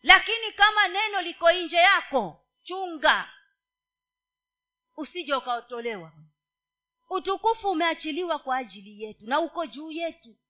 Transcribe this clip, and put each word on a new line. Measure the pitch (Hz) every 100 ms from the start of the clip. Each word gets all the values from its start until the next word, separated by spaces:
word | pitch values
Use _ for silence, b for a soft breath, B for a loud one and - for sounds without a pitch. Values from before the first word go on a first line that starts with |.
Lakini | - 370 381 453 440
kama | - 415 427 392
neno | 370 427 403
liko | 339 330 339
nje | 359 339 339
yako, | 359 370 - 269 190 - _ _
chunga, | - 370 370 311 302 214 175 - _ _ _ _ _ _ _ _ _ _ _ _ _ _ _ -
usije | 277 359 294
ukaotolewa. | 269 247 240 - 240 233 208 160 156 156 _ _ _ _ _ _ _ _
Utukufu | 370 359 381 440 453 403
umeachiliwa | 339 339 311 311 302 359 302
kwa | - 262
ajili | 240 202 202 208
yetu | 214 208 214
na | 277
uko | 330 349 311
juu | 254 320
yetu. | 311 330 320 233 208 _